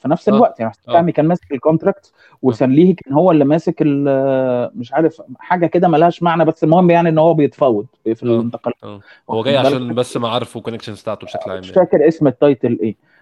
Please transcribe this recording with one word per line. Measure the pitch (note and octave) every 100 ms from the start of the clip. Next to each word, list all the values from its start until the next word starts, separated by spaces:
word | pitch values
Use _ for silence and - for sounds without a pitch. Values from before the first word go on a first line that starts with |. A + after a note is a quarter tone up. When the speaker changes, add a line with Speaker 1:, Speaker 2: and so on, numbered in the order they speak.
Speaker 1:
في | -
نفس | - -
Speaker 2:
آه. | G#3
Speaker 1:
الوقت، | A#3+ -
يعني | A2
حسام | - -
Speaker 2:
آه. | E3+
Speaker 1:
فهمي | F3
كان | D3+ D#3
ماسك | F3 -
الكونتراكت، | C3+ D#3 D#3+ G3 G3 _ _
Speaker 2:
آه. | _ _
Speaker 1:
وسانليهي | B2+ A#2 C3 C#3 F#3
كان | F3 -
هو | C#3+ F3+
اللي | D#3+ C#3
ماسك | E3 F3+ D#3+
ال-، | D#3 C#3+ C#3+ C3+ C3+ C3 C3 B2 A#2+ -
مش | B2
عارف | C#3 D#3+ - - B2+
حاجه | - F3+ E3
كده | F3+ F3+
ملهاش | D3+ E3+ -
معنى، | E3+ E3 D#3
بس | D#3+
المهم | D#3+ E3+ F3+
يعني | E3+ E3+
ان | D#3+
هو | D#3+
بيتفاوض | D#3 C#3 - C#3 G#2+ G#2+ _
في | A2 A2+
Speaker 2:
آه. | B2
Speaker 1:
الانتقال. | A2+ A#2 - B2 -
Speaker 2:
آه. | G#2+ G#2 - - -
هو | A2+
Speaker 1:
واخد | A#2+
Speaker 2:
جاي | C#3
Speaker 1:
بالك؟ | B2+
Speaker 2:
عشان | B2+ B2
بس | A#2 B2 B2+
معارفه | A#2 A#2+ A#2 A#2+
وكونكشنز | A2+ A2+ - G2+
بتاعته | - G#2 F#2
بشكل | - G#2
عام | F#2
Speaker 1:
مش | F#2
Speaker 2:
يعني. | F#3
Speaker 1:
فاكر | F3+ F3 D3+
اسم | E3 D3
التايتل | - D3 C3+ B2 A#2+
ايه. | A2+ - _ _